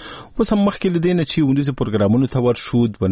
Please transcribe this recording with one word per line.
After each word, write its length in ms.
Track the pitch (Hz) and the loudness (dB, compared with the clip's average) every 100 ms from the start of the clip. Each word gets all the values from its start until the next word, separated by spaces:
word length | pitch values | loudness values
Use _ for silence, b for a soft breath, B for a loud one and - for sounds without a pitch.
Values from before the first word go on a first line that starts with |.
| B B B - | B B B -4
اوس 160 | 220 | 0
هم 60 | 208 | 2
مخکې 280 | 202 - 190 | 0 0 -2
له 60 | 170 | 0
دې 140 | 175 | 0
نه 100 | 180 | 0
چې 160 | 156 - | 0 0
ونیزو 340 | 143 135 143 | 2 0 -2
پروګرامونو 540 | 131 117 104 101 120 135 | -4 -2 0 2 2 2
ته 180 | 131 123 | 0 0
ورشو، 360 | 117 - 120 117 | 0 -2 0 0
دوه 220 | 101 95 | 0 0